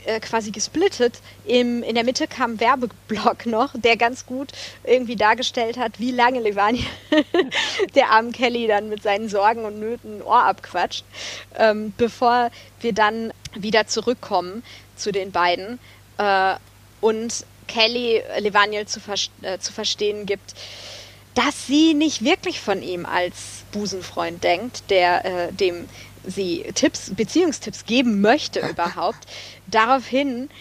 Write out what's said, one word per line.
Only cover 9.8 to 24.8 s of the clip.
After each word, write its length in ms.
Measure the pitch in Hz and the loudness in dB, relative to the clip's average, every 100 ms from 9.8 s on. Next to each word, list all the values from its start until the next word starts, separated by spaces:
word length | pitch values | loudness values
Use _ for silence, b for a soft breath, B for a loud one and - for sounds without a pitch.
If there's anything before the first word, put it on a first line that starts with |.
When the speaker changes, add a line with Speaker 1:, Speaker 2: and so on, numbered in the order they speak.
| 220 240 214 208 | -8 -8 -10 -12
Speaker 1:
ein 40 | |
Ohr 220 | - 240 | 2 4
abquatscht, 600 | - - - 180 175 - - B B B B - | 4 0 -4 -4 -4 -6 -14 B B B B 2
ähm, 360 | 220 214 214 - | 2 2 -4 -2
bevor 540 | 233 - 240 247 240 B B - | -2 2 2 4 0 B B -8
wir 120 | 233 | -4
dann 400 | 208 214 226 226 - - 220 | 2 2 2 -6 -8 -14 -8
wieder 320 | 202 214 214 | 0 2 2
zurückkommen 760 | 220 208 254 - 190 180 214 B B B - | -2 -2 -4 0 -2 -2 -8 B B B -10
zu 160 | 214 | -4
den 200 | 196 190 | -4 -2
beiden, 480 | 185 175 175 190 247 b b - - | 2 2 2 -2 -12 b b -20 -2
äh, 340 | 208 196 190 - - - - - | 2 4 2 0 -8 -20 -20 -2
und 440 | 226 220 226 - - - - | 0 0 -4 -8 -12 -20 -10
Kelly 540 | 226 220 240 240 226 - - | 0 2 2 0 0 0 -4
Levaniel 460 | 208 208 202 208 208 | 0 4 2 0 -6
zu 120 | 214 | -10
vers-, 300 | 208 196 - - | -8 -6 -6 -8
äh, 160 | - 185 | -8 -8
zu 140 | - | -8
verstehen 520 | - 208 - 208 208 196 | -8 -6 -2 -2 -4 -4
gibt, 280 | 196 - - B B B B B B B - | -6 -8 -20 B B B B B B B 0
dass 300 | 254 - - | 0 -2 0
sie 260 | 285 320 | 4 6
nicht 300 | 294 311 - | 4 2 0
wirklich 360 | 226 370 370 - | 0 0 -2 -6
von 200 | - 196 | -4 -4
ihm 220 | 135 180 - | -4 -8 -4
als 280 | 180 180 - - - - | -2 -2 -6 -16 -16 -12
Busenfreund 720 | 208 208 185 175 - 170 170 | -8 -6 -8 -10 -6 -6 -2
denkt, 400 | 175 175 240 - | 0 0 -2 -10